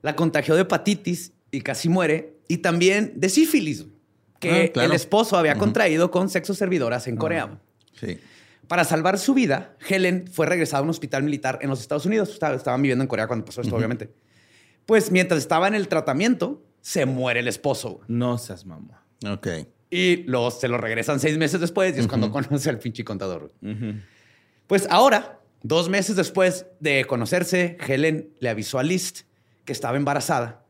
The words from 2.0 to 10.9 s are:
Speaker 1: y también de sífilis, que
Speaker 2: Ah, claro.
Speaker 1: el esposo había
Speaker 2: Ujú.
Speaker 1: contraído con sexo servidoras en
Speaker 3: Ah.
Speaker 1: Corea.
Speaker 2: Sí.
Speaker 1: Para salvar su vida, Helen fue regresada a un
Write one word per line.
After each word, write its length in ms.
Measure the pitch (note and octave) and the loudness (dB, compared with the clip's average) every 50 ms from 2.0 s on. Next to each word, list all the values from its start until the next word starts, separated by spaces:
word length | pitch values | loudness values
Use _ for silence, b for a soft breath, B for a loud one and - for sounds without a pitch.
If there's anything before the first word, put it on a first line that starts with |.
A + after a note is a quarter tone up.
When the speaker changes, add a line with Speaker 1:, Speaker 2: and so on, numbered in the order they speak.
| F3+ D#3 D3+ D#3+ - - - _ _ | 4 2 2 0 -2 -8 -18 _ _
Speaker 1:
y 100 | _ F3 | _ -4
también 560 | F3 - F3+ E3+ E3+ F3 F#3 G3 G#3 G#3+ - - | 0 0 0 2 4 4 4 4 4 0 -2 -2
de 140 | - D3+ F#3+ | -2 -2 2
sífilis, 560 | F#3+ D4+ D#4+ D#4+ - C#4+ F#3 D#3 C3 - - - - _ _ _ _ _ _ _ _ _ | 4 4 4 6 4 2 2 0 -4 -6 -8 -16 -20 _ _ _ _ _ _ _ _ _
que 280 | - E3+ E3+ E3 E3+ F#3 | -2 2 4 4 4 2
Speaker 2:
Ah, 40 | - | 2
claro. 160 | - - C4+ | 2 2 4
Speaker 1:
el 60 | D#3+ | 2
esposo 420 | E3 - - G3 G#3+ A3+ A3 G3 | 2 2 2 2 2 4 4 4
había 160 | F3+ E3 D3+ C#3+ | 4 4 4 2
Speaker 2:
Ujú. 60 | - | 2
Speaker 1:
contraído 500 | - G#3+ A2 - G#3+ F3+ D#3 D#3+ E3+ F3+ | 2 2 2 4 2 4 4 2 2 2
con 180 | - F3+ F#3+ F#3+ | 2 0 0 0
sexo 240 | F#3+ F#3 - - G3 | -2 -4 -4 -4 -4
servidoras 540 | - G#3 F#3 F3+ E3 B2+ A#2 A#2+ B2 - | -4 -2 -2 0 0 0 0 -2 -4 -4
en 80 | C3 A#2 | -6 -4
Speaker 3:
Ah. 40 | A2 | -4
Speaker 1:
Corea. 400 | D3 D#3+ E3+ D#3+ - - G2+ G2+ _ _ _ _ _ _ _ - | -2 -2 -2 -4 -4 -6 -10 -18 _ _ _ _ _ _ _ -12
Speaker 2:
Sí. 200 | - G2+ F2 E2 b b b b b b b b b | -10 -10 -10 -10 b b b b b b b b b
Speaker 1:
Para 160 | - E3+ - G#3 | -2 0 0 2
salvar 340 | - E3 D#3 D#3+ F3+ G3 | 2 2 2 2 2 2
su 160 | G3 - - C4+ | 2 2 2 4
vida, 420 | C4+ B3 E3+ C3+ - - - - _ - - | 4 4 2 2 -2 -2 -10 -20 _ -4 -2
Helen 360 | G3 F#3+ F#3 F3+ F3+ F#3 F3 - | 0 2 2 2 0 -2 -4 -8
fue 140 | - - D#3+ | -2 -2 0
regresada 360 | D3 F3+ F3 D#3+ - D3 C#3 | 0 2 0 0 0 0 -2
a 20 | C#3 | 0
un 60 | D#3+ | 0